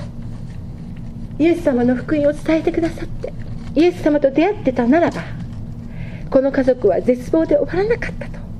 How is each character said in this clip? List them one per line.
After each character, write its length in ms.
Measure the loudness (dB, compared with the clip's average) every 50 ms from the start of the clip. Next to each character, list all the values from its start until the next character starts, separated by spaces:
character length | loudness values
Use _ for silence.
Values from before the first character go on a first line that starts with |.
| -10 -10 -10 -10 -10 -10 -10 -10 -10 -10 -10 -12 -12 -12 -12 -12 -12 -12 -12 -12 -12 -12 -10 -10 -10 -8 -2 2
イ 60 | 2
エ 100 | 2 2
ス 80 | 2 2
様 200 | 2 2 4 4
の 120 | 2 2
福 220 | 0 0 -2 0 2
音 100 | 2 2
を 60 | 0
伝 240 | 0 0 0 2 2
え 40 |
て 100 | 2 0
く 100 | 0 0
だ 80 | 0 -2
さ 160 | -2 -4 -8
っ 20 | -6
て、 240 | -8 -6 -8 -8 -8 -8 -8 -8 -8 -8 -8 -2 2
イ 80 | 4 4
エ 80 | 4
ス 120 | 4 2 2
様 160 | 2 4 4
と 120 | 2 2
出 120 | 4 4 4
会 100 | 4 2
っ 80 | 0 0
て 100 | -2 0
た 140 | 2 4 4
な 120 | 6 6
ら 120 | 4 2
ば、 100 | 0 -2 -8 -8 -8 -8 -8 -8 -8 -10 -10 -10 -10 -10 -10 -10 -10 -8 -8 -8 -8 -10 -4 2
こ 120 | 2 4
の 100 | 4 4
家 120 | 2 2 2
族 240 | 2 2 4 4 2
は 100 | 4 4
絶 320 | 2 2 0 0 0 0
望 140 | 2 2 2
で 100 | 4 4
終 220 | 2 2 2 0 0
わ 60 | 2
ら 60 | 2
な 80 | 0 0
か 140 | -2 -6
っ 40 | -6
た 100 | -6 -8
と 140 | -8 -8 -10 -10 -10 -10 -10